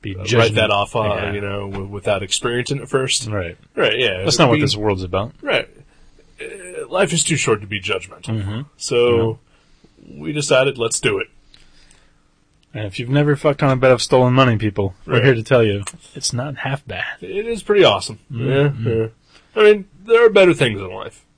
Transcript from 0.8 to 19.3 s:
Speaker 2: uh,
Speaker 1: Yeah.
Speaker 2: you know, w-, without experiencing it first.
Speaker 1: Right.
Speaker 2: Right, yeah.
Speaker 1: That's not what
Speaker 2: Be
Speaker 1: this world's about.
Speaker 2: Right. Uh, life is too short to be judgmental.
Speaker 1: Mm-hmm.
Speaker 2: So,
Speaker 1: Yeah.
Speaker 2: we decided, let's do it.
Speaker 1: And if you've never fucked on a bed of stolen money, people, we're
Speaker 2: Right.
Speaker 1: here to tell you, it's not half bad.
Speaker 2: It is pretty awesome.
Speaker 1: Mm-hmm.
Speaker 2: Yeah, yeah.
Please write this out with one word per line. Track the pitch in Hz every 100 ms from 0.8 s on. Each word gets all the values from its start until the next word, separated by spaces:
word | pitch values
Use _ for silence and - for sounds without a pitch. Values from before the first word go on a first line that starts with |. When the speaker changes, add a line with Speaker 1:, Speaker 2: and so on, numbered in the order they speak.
| 101
Speaker 2:
uh, | 120
Speaker 1:
Yeah. | 107 104 104
Speaker 2:
you | 101
know, | 101 101 98
w-, | 98 98
without | 101 107 98
experiencing | 98 - 120 120 123 139
it | 120
first. | 135 131 - 110
Speaker 1:
Right. | 107 85 85 _
Speaker 2:
Right, | - 131 110
yeah. | 120 92
Speaker 1:
That's | 98 -
not | 143
what | 151
Speaker 2:
Be |
Speaker 1:
this | 151 104
world's | 107 95
about. | 92 95 117 -
Speaker 2:
Right. | 285 147 - - _ _ _ _ _ _
Uh, | - 196 180 180 131
life | 175 202
is | 165
too | - 156
short | - 107
to | 98
be | 104
judgmental. | 92 98 - - - 110
Speaker 1:
Mm-hmm. | 98 107 143 _
Speaker 2:
So, | - 123 120 117 113 110 _ _ _ _ _ _ -
Speaker 1:
Yeah. | 143
Speaker 2:
we | 156
decided, | 147 143 131 139 135
let's | 113 -
do | 117 98
it. | - _ _ - _ _ _ _ _ _ _ _ _ _ _
Speaker 1:
And | - 107
if | 90
you've | 120
never | 139 147
fucked | 143 156 139
on | 143
a | 131
bed | 131
of | 123
stolen | - 131 127
money, | 127 131 110
people, | 107 104 98 - -
we're |
Speaker 2:
Right. | 120
Speaker 1:
here | 131
to | 120
tell | 110 131
you, | 110 101 98 - -
it's | - -
not | 120 139 135
half | 139 139 -
bad. | 95 - -
Speaker 2:
It | 92 196 226
is | 233
pretty | - 202
awesome. | 151 98 - 107 _
Speaker 1:
Mm-hmm. | 117 127 135 147 139 117
Speaker 2:
Yeah, |
yeah. | 113 113 _ _